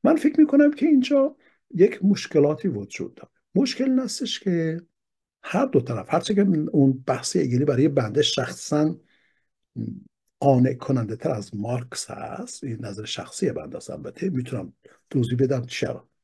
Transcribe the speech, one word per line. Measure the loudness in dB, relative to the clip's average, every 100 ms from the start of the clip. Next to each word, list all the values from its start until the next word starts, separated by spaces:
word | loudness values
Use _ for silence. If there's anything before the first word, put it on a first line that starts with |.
من | 2 2
فکر | 2 4
می‌کنم | 4 6 4
که | 4 2
اینجا | 4 4 2 2 -2 _ _ _ 4
یک | 4 4
مشکلاتی | 0 0 0 2 2 0 -4
وجود | -6 -10 -10 -12
داره. | -12 -20 _ _ 0
مشکل | 0 0
این | 0 0
هستش | -2 -8 -8 -6
که | -2 -2 -2 -6 -12 _ _ _ _ _
هر | -6 -2 2
دو | 2
طرف، | 0 -8 -2
هرچه | -2 0 2
که | 4 2 2
اون | 4 4 4 -2
بحث | -4 -2 0
هگلی | 2 2 2
برای | 4 4
بنده | 2 0 0
شخصاً | 0 0 -6 -8 -2 0 0 -2 _ _ _ _ _ _ _ -10 -10 -10 -18 _ _ _
قانع | 2 4 4
کننده | 0 -2 -2 -2 -4
تر | -4
از | -4 -6 -8
مارکس | -6 -6 -6 -12 -12
هست، | -12 -12 -12 -12 -12
این | -10 -10 -10
نظر | -12 -10
شخصی | -10 -10 -4 -4
بنده | -4 -10 -14
است، | -12
البته | -12 -12 -8 -4
می‌تونم | -4 -6 -8 -10 _ _ _ _
توضیح | -2 0 0
بدم | 0 0 -4
چرا. | -6 -6 -8 _ _